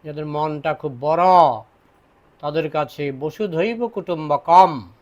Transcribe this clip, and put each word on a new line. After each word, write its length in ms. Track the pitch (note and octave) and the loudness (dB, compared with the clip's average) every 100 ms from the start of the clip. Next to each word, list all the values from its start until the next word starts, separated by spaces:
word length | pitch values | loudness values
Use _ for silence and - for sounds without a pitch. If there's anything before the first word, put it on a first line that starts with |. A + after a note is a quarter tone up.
যাদের 220 | D#3 D3 D3+ | -14 -12 -8
মনটা 480 | D3 D#3 D3+ D#3 | -4 -4 -4 -6
খুব 240 | D3 D3+ B2 | -6 -8 -6
বড়, 240 | D3 E3 F3+ F3+ D3+ A2 - _ _ _ _ _ _ _ | -2 2 6 6 6 2 -12 _ _ _ _ _ _ _
তাদের 300 | D3+ D3+ D#3 | -6 -6 -4
কাছে 420 | D3+ D3 - C#3+ | -4 -6 -6 -8
বসুধৈব 760 | C3 D3+ D3 G#3 D#3+ G#3 A#3 A#3+ | -6 -10 -6 -6 -4 -4 -4 -8
কুটুম্বকম 1040 | G#3+ F#3 E3 D3+ C#3+ - F3 F#3 C#3 F2+ _ | -8 -8 -8 -2 -4 4 6 6 2 -12 _